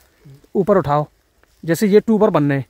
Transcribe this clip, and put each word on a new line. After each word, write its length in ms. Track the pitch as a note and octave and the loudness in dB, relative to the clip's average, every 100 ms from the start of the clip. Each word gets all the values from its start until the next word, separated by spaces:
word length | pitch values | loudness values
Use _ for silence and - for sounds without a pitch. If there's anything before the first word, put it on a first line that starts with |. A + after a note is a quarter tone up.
| _ _ - C3+ _ A3 | _ _ -20 -20 _ -6
ऊपर 220 | F3 G3+ | 0 0
उठाओ, 300 | C#3+ D3 D3 _ _ _ _ _ D#3+ | 0 -2 -4 _ _ _ _ _ -6
जैसे 220 | D#3+ G#3+ | -2 2
ये 120 | G#3 | 2
ट्यूबर 300 | G#3 A3 G#3+ | 2 0 2
बनने 260 | E3 C#3+ C#3 | 0 0 -2
हैं 100 | B2+ | -6